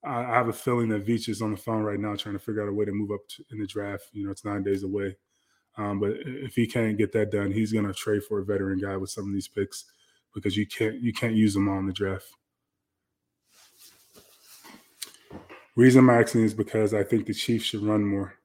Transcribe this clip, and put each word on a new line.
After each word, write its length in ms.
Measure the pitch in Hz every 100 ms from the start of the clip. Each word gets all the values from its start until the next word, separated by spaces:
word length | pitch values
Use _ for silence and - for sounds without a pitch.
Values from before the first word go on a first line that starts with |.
I, 160 | - 123
I 140 | 123
have 140 | 117 117
a 40 |
feeling 360 | 110 - 123 117
that 140 | 107
Veach 240 | 98 117 113
is 140 | 104
on 80 | 110
the 60 | 104
phone 260 | - 110
right 160 | 107 104
now 160 | 107
trying 220 | 104 104 101
to 20 |
figure 240 | - 107
out 60 | 104
a 40 |
way 120 | 101
to 80 | 104
move 180 | 101 104
up 160 | 101 -
to, 140 | - -
in 80 | 110
the 80 | 101
draft. 440 | 107 101 101 -
You 140 | 107 98
know, 40 |
it's 140 | 95
nine 180 | 104 101
days 220 | 98 98
away. 320 | 98 101 98 95 _ _ _ _ _ -
Um, 220 | 104 101
but 140 | 101
i-, 80 | 110
if 300 | - 131 131
he 120 | - 113
can't 300 | 127 110 104
get 160 | 104
that 200 | 113 104
done, 180 | 107 101
he's 220 | 98 107
gonna 200 | 110 101
trade 300 | 95 - 104
for 160 | - 107
a 40 |
veteran 340 | 95 101 98 95
guy 180 | 98 98
with 140 | 95
some 160 | - 98
of 80 |
these 140 | 98 95
picks 360 | - 98 - - _ _ _ _
because 220 | - 101 101
you 100 | 104
can't, 340 | - 107 120
you 120 | 120
can't 220 | - 120
use 200 | 110 107
them 140 | 98 101
all 100 | 98
in 80 | 95
the 60 |
draft. 360 | 92 98 92 - _ _ _ _ _ _ _ _ _ _ _ _ _ - _ - _ _ - - _ _ - - - _ _ - - _ - - - - -
Reason 320 | 127 127 127
I'm 20 |
asking 320 | 117 113 117
is 120 | 110
because 400 | 107 104 113 107
I 80 | 107
think 240 | 98 113 95
the 80 |
Chiefs 300 | 107 - 117
should 180 | - 107
run 220 | 107 107
more. 300 | 104 98 98 -